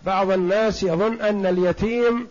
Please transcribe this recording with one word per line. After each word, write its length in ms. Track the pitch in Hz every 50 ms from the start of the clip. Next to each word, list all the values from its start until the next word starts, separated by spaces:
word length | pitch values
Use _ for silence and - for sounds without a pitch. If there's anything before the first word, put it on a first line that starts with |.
| -
بعض 260 | 180 190 190 196 190
الناس 520 | 190 185 180 175 196 214 220 220 190 - 196
يظن 380 | 180 160 165 202 226 226 226
أن 240 | 220 214 208 202 190
اليتيم 800 | 185 180 180 180 175 170 - 202 220 240 240 240 240 233 233 240 220